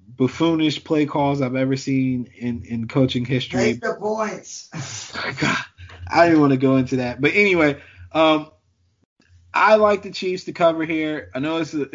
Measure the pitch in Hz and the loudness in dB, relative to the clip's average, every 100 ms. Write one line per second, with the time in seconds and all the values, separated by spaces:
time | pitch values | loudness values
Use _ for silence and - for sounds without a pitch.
0 | - 127 127 - 165 160 156 139 - 156 | -12 -2 -2 0 0 2 0 -2 -2 0
1 | 143 151 143 143 123 131 135 135 139 135 | 0 0 0 0 -2 -2 -2 -2 -2 -2
2 | 131 127 117 - 120 117 - 117 113 139 | 0 -4 -8 -8 -8 -8 -8 -8 -2 2
3 | 131 127 120 127 - 123 123 120 226 - | 2 0 -2 -4 -2 0 0 0 -4 -4
4 | 208 220 214 185 - - - - - - | -4 -4 -4 -8 -14 -20 -16 -14 -12 -14
5 | - - - 131 71 - - - - - | -14 -10 -8 -4 -2 -4 -8 -18 -20 -18
6 | - 156 170 156 143 131 135 131 127 131 | -2 4 6 6 4 4 4 2 2 -2
7 | 123 123 143 196 202 175 147 139 - - | -4 -2 0 2 2 4 2 0 -10 -20
8 | - 156 160 156 151 _ _ _ _ _ | -6 2 2 2 -2 _ _ _ _ _
9 | _ _ _ - _ - 196 214 208 196 | _ _ _ -20 _ 2 6 6 6 2
10 | 196 - 185 180 - - 170 160 160 160 | -4 -6 -4 -4 -6 2 2 2 -2 -2
11 | 156 151 - 131 151 165 156 156 135 | -4 -6 -8 -6 -4 -2 -4 -4 -4